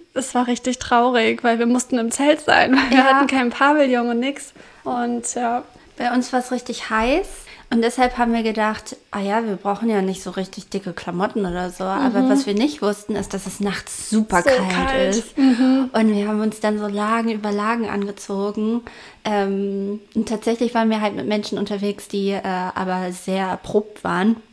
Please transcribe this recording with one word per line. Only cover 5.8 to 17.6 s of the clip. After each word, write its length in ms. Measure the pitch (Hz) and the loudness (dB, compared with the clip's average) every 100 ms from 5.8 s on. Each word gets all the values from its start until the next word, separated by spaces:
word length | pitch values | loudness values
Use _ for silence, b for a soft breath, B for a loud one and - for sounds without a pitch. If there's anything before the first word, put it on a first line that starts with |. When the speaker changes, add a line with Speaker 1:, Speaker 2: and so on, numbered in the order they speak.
| B - | B -6
Speaker 2:
Bei 160 | 247 | 0
uns 180 | 247 247 | 0 0
war's 200 | 254 240 | -2 -2
richtig 380 | 247 - 226 - | -4 -4 -8 -4
heiß. 360 | 220 226 302 403 - - B B | 0 2 0 -2 -10 -18 B B
Und 120 | 233 | 2
deshalb 340 | 233 240 247 247 | 2 2 2 2
haben 160 | 240 | 0
wir 80 | 233 | 2
gedacht, 540 | 220 220 214 214 - - _ | 0 0 0 -2 -8 -18 _
"Ah 80 | 202 | -6
ja, 260 | 196 214 226 | -2 0 -2
wir 100 | 185 | -4
brauchen 340 | 202 202 226 | -4 -2 0
ja 120 | 208 | 2
nicht 220 | 190 190 | 0 -2
so 80 | 190 | -6
richtig 380 | 180 190 - - | -6 -6 -10 -8
dicke 200 | - 190 | -8 -6
Klamotten 540 | 170 - 175 208 233 190 | -8 -6 -2 -2 -2 -4
oder 240 | 175 180 | -4 -6
so." 140 | 180 | -6
Aber 380 | 185 196 269 240 | -4 0 2 2
Speaker 1:
Mhm. 80 | 262 | 4
Speaker 2:
was 180 | 269 269 | 4 2
wir 80 | 202 | 0
nicht 260 | 277 294 | 0 0
wussten, 340 | 202 202 - 165 | -2 -2 -4 -6
ist, 180 | 196 196 | -4 -6
dass 100 | 190 | -8
es 140 | - | -4
nachts 500 | 202 185 - - - | -4 -4 -8 -12 -2
super 320 | 214 214 185 | 0 2 2
Speaker 1:
So 80 | - | 4
Speaker 2:
kalt 380 | 254 190 180 180 | 2 2 0 0
Speaker 1:
kalt. 200 | 269 - 208 | 2 2 0
Speaker 2:
ist. 220 | - - | -2 2
Speaker 1:
Mhm. 520 | 269 233 262 262 254 | 4 6 4 4 2
Speaker 2:
Und 180 | 220 220 208 | 2 2 2
wir 120 | 208 | 0
haben 140 | 214 | 0
uns 180 | 214 214 | -2 -2
dann 180 | 214 214 | -2 -2
so 80 | 208 | -2
Lagen 420 | 202 208 226 226 | -2 0 0 0
über 200 | 214 208 | -2 -2
Lagen 360 | 202 | -2